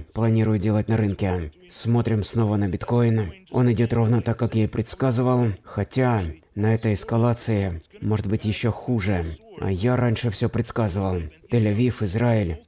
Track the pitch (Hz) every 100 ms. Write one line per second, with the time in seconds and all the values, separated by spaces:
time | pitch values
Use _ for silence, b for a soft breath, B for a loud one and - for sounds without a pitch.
0 | 73 - 113 110 110 107 101 107 104 113
1 | 104 92 101 90 78 - - - 113 120
2 | 113 107 95 117 110 104 101 87 - 120
3 | 117 113 95 - - - 123 113 117 120
4 | 110 117 117 113 117 113 107 - 107 -
5 | 135 120 127 123 120 95 - - 101 127
6 | 127 113 85 73 _ - 107 110 110 101
7 | - 117 117 117 - 107 98 85 - -
8 | 104 107 98 104 107 104 117 - - 120
9 | 95 92 82 80 - - 92 92 113 123
10 | 120 110 120 95 117 - - - 110 90
11 | 95 90 82 - - 120 107 104 123 110
12 | 107 98 120 113 92 78